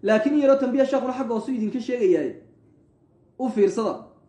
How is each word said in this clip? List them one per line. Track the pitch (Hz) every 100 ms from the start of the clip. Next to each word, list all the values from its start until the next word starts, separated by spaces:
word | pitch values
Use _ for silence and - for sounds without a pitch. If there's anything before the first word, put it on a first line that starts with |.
Laakiin | 196 214 277 294
in |
yaroo | 277 269
tanbiya | 262 269 269
sheekhuna | 269 240
xagga | 254 240
hoose | 226 214
idinka | 254 214 247
sheegayahay. | 220 247 196 165 139 - - _ _ _ _ _ _ _ _ _
U | 262
fiirsada. | 214 196 180 214 - - _